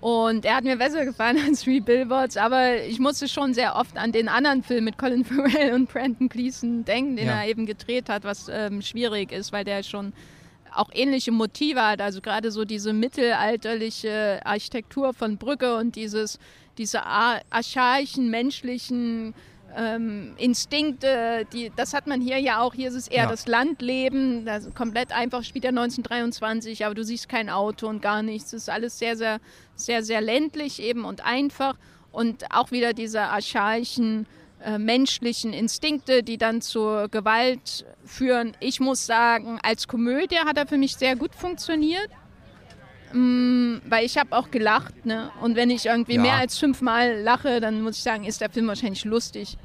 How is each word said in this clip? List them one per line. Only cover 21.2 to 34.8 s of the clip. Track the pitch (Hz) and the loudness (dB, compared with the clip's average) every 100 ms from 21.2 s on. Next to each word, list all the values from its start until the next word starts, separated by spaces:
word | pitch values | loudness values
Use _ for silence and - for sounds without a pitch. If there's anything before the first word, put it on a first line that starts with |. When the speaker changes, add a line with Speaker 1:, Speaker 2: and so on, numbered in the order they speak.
| 226 233 220 | 0 -2 -4
Speaker 1:
die, | 240 233 | -8 -8
das | - 240 | -4 -2
hat | 285 285 | -2 -2
man | 269 | -2
hier | 247 262 | -2 0
ja | 269 220 | 0 2
auch. | 247 | 0
Hier | 240 262 | -2 -6
ist | |
es | 254 - | -6 -2
eher | 247 | 0
Speaker 2:
Ja. | 226 | 2
Speaker 1:
das | 220 - | 0 0
Landleben, | 233 277 302 247 262 262 269 262 240 220 | 2 2 -2 -2 0 0 2 0 -2 -4
das | 208 202 | -6 -8
komplett | - 226 220 247 | -6 -4 -2 -2
einfach, | - 240 247 | -2 -2 -4
spielt | 226 269 | -6 -4
ja | 254 | 0
neunzehnhundertdreiundzwanzig, | 247 240 240 233 240 233 233 220 220 220 220 214 | 0 0 -2 -4 -2 -2 -2 -4 -4 -6 -4 -4
aber | |
du | 214 | -2
siehst | 220 233 - | -6 -6 -4
kein | 240 208 | -4 -2
Auto | 185 208 214 220 | -2 -2 -2 -6
und | 214 | -4
gar | 202 214 | -2 0
nichts. | 220 214 - | -2 -6 -10
Es | 226 | -12
ist | 220 | -6
alles | - 233 - | -4 -4 -4
sehr, | 233 226 | -4 -2
sehr, | 220 220 - - - | -2 -4 -8 -20 -20
sehr, | - - 233 | -12 -2 -2
sehr | 220 226 | 0 -2
ländlich | 214 240 311 302 285 - | 2 2 0 -4 -8 -6
eben | 226 233 | -4 -4
und | 208 190 - | -6 -6 -2
einfach | 247 285 - 269 254 - - _ | 0 0 0 -4 -4 -14 -20 _
und | - 233 - - | -2 -2 -2 -2
auch | - 247 | 0 0
wieder | 247 240 | 0 0
diese | 226 220 220 | -2 -4 -2
archaischen, | 202 190 202 233 202 226 240 - 226 220 220 - - - | -2 -2 -2 0 2 0 -2 -2 0 0 -6 -14 -20 -14
äh, | 214 | -6
menschlichen | 214 | -2